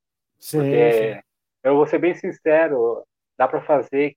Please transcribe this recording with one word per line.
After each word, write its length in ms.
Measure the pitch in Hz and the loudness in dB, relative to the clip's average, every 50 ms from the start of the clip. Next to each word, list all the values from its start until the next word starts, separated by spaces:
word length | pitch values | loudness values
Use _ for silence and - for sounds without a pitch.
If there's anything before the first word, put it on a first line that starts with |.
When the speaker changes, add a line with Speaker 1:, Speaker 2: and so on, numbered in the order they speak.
| _ _ _ _ _ _ _ _ | _ _ _ _ _ _ _ _
Speaker 1:
Sim, 200 | - - - 151 | -12 -6 -4 -2
Speaker 2:
Porque 340 | 143 139 139 120 120 117 117 110 110 110 104 | -2 0 2 2 4 4 2 2 0 -2 -6
Speaker 1:
sim. 60 | 101 - _ _ _ _ _ _ _ - | -10 -16 _ _ _ _ _ _ _ -2
Speaker 2:
eu 120 | 131 143 | 0 2
vou 100 | 143 151 | 2 2
ser 120 | 147 - 156 | 2 0 -2
bem 160 | 147 175 170 | 0 -2 -4
sincero, 880 | - - 185 151 - - 160 151 160 165 156 143 123 113 117 113 110 - _ _ _ _ _ _ | -4 -8 -12 -10 -6 -2 0 2 2 2 0 0 0 -2 -2 -2 -6 -10 _ _ _ _ _ _
dá 120 | - 127 - | -2 -2 -2
pra 140 | - 147 | -2 -4
fazer 520 | - - 151 135 117 - - 139 147 143 - | -2 -2 -2 -2 -2 -2 -2 -2 -2 -2 -4